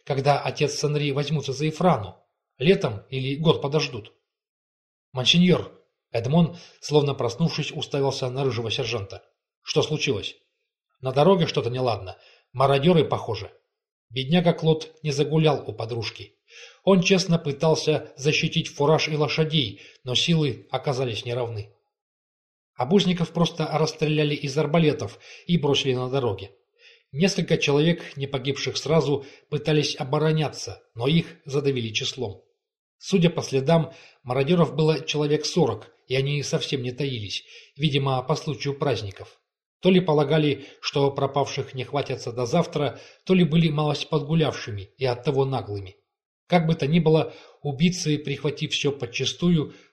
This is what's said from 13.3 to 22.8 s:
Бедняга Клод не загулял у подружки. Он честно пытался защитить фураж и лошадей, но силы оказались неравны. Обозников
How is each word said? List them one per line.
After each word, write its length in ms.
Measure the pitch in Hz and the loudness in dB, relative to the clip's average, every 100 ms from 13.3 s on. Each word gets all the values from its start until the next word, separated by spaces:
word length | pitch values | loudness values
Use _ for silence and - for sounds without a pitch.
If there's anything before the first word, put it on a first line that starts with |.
| 95 - - _ _ _ _ _ | -8 -10 -18 _ _ _ _ _
Бедняга 440 | 120 135 175 170 | -8 0 2 2
Клод 380 | 160 156 156 - - | 2 2 0 -2 -10
не 80 | 151 | -4
загулял 520 | 135 139 156 156 135 - | -2 0 2 4 2 -2
у 60 | |
подружки. 600 | 107 113 117 107 - 101 _ _ - - - | -8 -8 -6 -8 -10 -18 _ _ -20 -20 -4
Он 180 | - 190 | 4 4
честно 360 | 180 180 - 165 | 4 2 2 0
пытался 760 | 147 135 160 156 - 147 - - | 0 0 2 2 0 -2 -4 -4
защитить 520 | 139 151 165 165 151 | 0 0 0 -2 -4
фураж 380 | - 147 156 - | 0 2 2 2
и 80 | 151 | -2
лошадей, 640 | 147 - 156 160 117 - - _ | 0 0 0 0 -2 -6 -18 _
но 120 | 127 123 | -6 -2
силы 520 | - 165 147 107 - | 2 2 0 -4 -8
оказались 540 | 131 - 127 131 107 120 | -6 -4 -2 -4 -6 -6
неравны. 500 | 120 117 110 95 _ _ _ _ _ _ _ _ _ _ | -6 -6 -8 -12 _ _ _ _ _ _ _ _ _ _
Обозников 580 | - | -6